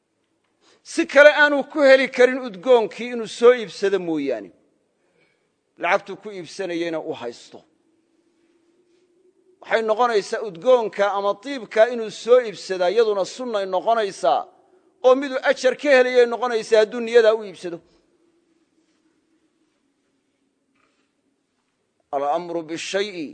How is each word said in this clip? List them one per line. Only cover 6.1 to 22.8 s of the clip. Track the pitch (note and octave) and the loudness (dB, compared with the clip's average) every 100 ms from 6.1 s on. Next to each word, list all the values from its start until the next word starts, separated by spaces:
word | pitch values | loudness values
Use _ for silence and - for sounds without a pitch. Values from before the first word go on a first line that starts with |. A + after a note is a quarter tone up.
| F#3+ | -16
ku | G#3+ | -14
iibsanayeyna | G3 D#3 - F#3 E3+ E3+ D#3+ | -14 -14 -10 -8 -6 -6 -6
u | D#3 | -8
haysto. | C#3 B2 A#2+ - - _ _ _ _ _ _ _ _ _ _ _ _ _ _ _ _ _ _ _ _ | -10 -10 -14 -18 -20 _ _ _ _ _ _ _ _ _ _ _ _ _ _ _ _ _ _ _ _
Waxay | - A3 | -4 -2
noqonaysaa | A3 G#3+ B3 G#3+ - A3 G#3+ | 0 0 0 0 -2 -6 -8
udgoonka | E3 A#3+ B3 G#3 G3 G3+ | -2 2 4 2 -2 -2
ama | G3 G3+ G3+ | 0 -4 -4
tiibka | C#4 C#4 G3+ G#3+ A#3 | -8 -10 -2 2 2
inuu | A#3+ G#3+ | 0 -8
soo | - A3 B3+ | -6 2 4
iibsadaa, | A3+ E3+ - F#3 F3+ | 2 -6 -8 -2 0
iyaduna | G#3+ A3 G3+ F3+ | 2 0 0 -4
sunnay | - B3+ G#3 G3 | -8 -6 -6 -4
noqonaysaa, | F#3 F3 A#3 G3+ - F3 B2+ - _ _ _ _ _ | -2 0 0 -2 -2 0 0 -2 _ _ _ _ _
oo | B3+ C4 | 2 2
miduu | C#4 C4 | 0 -4
ajar | C#4+ - B3+ B3+ | -2 0 -2 -2
ka | D4 | 2
helayay | B3+ B3+ B3+ A#3+ | 4 4 4 2
noqonaysaa | A#3 B3 A3+ G#3+ A3 | 0 -4 -4 2 2
hadduu | G#3+ A#3+ | 2 0
niyadaa | A3+ A#3 A3 | 2 4 4
u | A3+ | 2
iibsado. | G#3 D#3 F3+ E3+ _ _ _ _ _ _ _ _ _ _ _ _ _ _ _ _ _ _ _ _ _ _ _ _ _ _ _ _ _ _ _ _ _ _ _ _ _ _ _ _ _ _ _ | -2 -14 -14 -14 _ _ _ _ _ _ _ _ _ _ _ _ _ _ _ _ _ _ _ _ _ _ _ _ _ _ _ _ _ _ _ _ _ _ _ _ _ _ _ _ _ _ _
Al-amru | C#3+ C#3+ E3 F3 E3+ | -4 -2 -4 -4 -8
bishay'i | D#3+ E3 | -8 -10